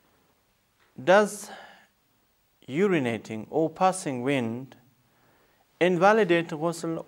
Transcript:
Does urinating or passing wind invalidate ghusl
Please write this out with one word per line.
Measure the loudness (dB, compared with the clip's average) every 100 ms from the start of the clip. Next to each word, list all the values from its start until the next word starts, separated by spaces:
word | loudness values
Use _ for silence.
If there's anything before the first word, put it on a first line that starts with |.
| _ _ _ _ _ _ _ _ _ -6 4
Does | 4 4 -4 -16 -18 -20 -20 _ _ _ _ _ _ _ _ -8
urinating | -2 2 2 0 -4 -6 -12 -6
or | -2 -2
passing | 0 0 0 -6 -4
wind | -2 -2 -2 -6 -12 -20 _ _ _ _ _ _ _ _ _ -2
invalidate | 0 4 4 4 4 2 0
ghusl | -4 -4 -4 -6 -8